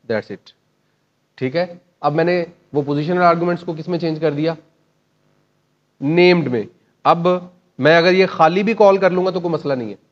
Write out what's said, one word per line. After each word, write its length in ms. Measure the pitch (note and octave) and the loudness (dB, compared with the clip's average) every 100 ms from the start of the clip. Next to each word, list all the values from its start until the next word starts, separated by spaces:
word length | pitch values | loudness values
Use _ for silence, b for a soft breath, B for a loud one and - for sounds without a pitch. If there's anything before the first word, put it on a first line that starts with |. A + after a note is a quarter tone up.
That's 280 | _ A2 G2+ | _ -8 -8
it, 220 | G2 _ _ _ _ _ _ _ _ _ _ | -18 _ _ _ _ _ _ _ _ _ _
ठीक 180 | C3 D3+ | -6 -4
है। 260 | F3 - _ _ | -6 -10 _ _
अब 100 | D3 | -4
मैंने 320 | D3+ E3 F3+ E3+ _ _ | 0 0 0 -4 _ _
वो 80 | C#3+ | -6
positional 380 | C#3+ D3 D3+ F3+ | -2 -4 -2 2
arguments 400 | F3 E3+ F3 E3+ | 2 2 -2 -4
को 100 | F3 | -6
किस 140 | D#3+ D#3+ | -10 -6
में 80 | E3+ | -6
change 200 | E3 D#3 | -4 -2
कर 140 | D#3 | -4
दिया? 220 | C#3+ D#3+ D#3+ _ _ _ _ _ _ _ _ _ _ _ _ _ _ | -2 -4 -6 _ _ _ _ _ _ _ _ _ _ _ _ _ _
Named 460 | C#3 E3 F3+ F3+ C#3 | -2 4 4 4 0
में। 200 | B2 F#2+ _ _ _ C3+ | -4 -6 _ _ _ 0
अब 460 | E3 E3+ F3+ F3 _ _ - | 2 2 -2 -4 _ _ -2
मैं 160 | C3+ E3+ | 2 4
अगर 160 | E3+ | 4
ये 120 | F#3 F#3+ | 2 0
खाली 360 | - D#3+ F3+ | 2 2 2
भी 100 | G#3 A3 | -2 4
call 220 | G3+ G3 | 4 4
कर 120 | F#3 | 2
लूंगा 200 | F3+ F#3 | 0 -2
तो 80 | F3+ | -4
कोई 100 | F3 | -4
मसला 240 | D#3 C#3+ C3+ | -6 -4 -6
नहीं 140 | A2 | -6
है। 80 | G2 _ | -12 _